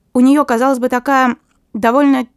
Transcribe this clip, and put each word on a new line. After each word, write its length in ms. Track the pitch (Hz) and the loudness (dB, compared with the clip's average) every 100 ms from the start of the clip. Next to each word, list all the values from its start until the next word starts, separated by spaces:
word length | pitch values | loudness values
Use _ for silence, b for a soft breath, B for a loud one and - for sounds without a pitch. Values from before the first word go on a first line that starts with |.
| _ | _
у 60 | 254 | 0
неё, 260 | 254 294 285 | 2 2 0
казалось 320 | 233 262 262 | 0 0 -2
бы, 100 | 247 | -2
такая 480 | 247 247 269 254 240 _ _ _ | -4 -2 0 0 -4 _ _ _
довольно 540 | 214 226 254 285 262 247 | -4 0 2 0 0 -4